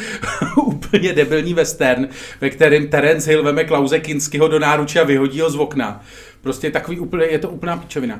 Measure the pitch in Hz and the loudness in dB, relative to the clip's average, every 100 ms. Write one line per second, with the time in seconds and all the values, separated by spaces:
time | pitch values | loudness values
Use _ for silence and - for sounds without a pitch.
0 | - - - - - - - 143 - 202 | -10 -8 -8 -6 -2 0 0 -4 -2 0
1 | 180 147 143 156 165 170 151 - 135 123 | 2 2 2 0 0 0 0 0 2 2
2 | 135 - - - 135 - 156 151 147 151 | -2 -8 -18 -6 -4 4 6 6 4 2
3 | 147 160 156 156 143 147 156 147 139 156 | 4 2 2 2 2 0 0 0 2 0
4 | 151 147 - 147 156 156 147 151 143 170 | -2 -6 -4 2 2 4 2 2 2 2
5 | 143 135 135 139 160 143 147 143 110 101 | 4 4 2 0 -2 0 -2 -2 -4 -8
6 | - - - - - - 156 147 - 175 | -16 -20 -20 -10 -8 -6 -4 -4 -6 -8
7 | 175 175 160 156 170 175 175 170 - 147 | -6 0 0 0 -4 -8 -6 -8 -8 -6
8 | 123 104 | -6 -6